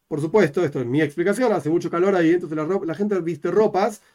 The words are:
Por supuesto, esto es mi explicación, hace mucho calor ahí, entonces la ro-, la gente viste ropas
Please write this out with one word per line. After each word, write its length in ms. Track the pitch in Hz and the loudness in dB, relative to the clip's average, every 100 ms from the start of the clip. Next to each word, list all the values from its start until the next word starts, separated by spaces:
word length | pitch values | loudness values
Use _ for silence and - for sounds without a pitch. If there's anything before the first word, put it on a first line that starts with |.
| - | -8
Por 120 | 151 | -6
supuesto, 440 | 156 214 160 185 | 0 2 2 2
esto 160 | 160 143 | -2 -2
es 60 | 120 | -2
mi 160 | 143 | 0
explicación, 500 | 160 170 180 208 247 | 0 0 -2 0 0
hace 180 | 185 151 | 0 0
mucho 200 | 170 170 | -2 0
calor 240 | 170 196 | 0 2
ahí, 160 | 185 160 | 4 4
entonces 260 | 175 165 156 | 2 0 -6
la 80 | |
ro-, 200 | 156 196 | -2 -2
la 100 | 165 | -4
gente 260 | 151 208 190 | -4 -2 -2
viste 300 | 165 170 180 | -4 -4 -2
ropas 500 | 185 214 180 220 208 _ | 2 2 2 -2 -4 _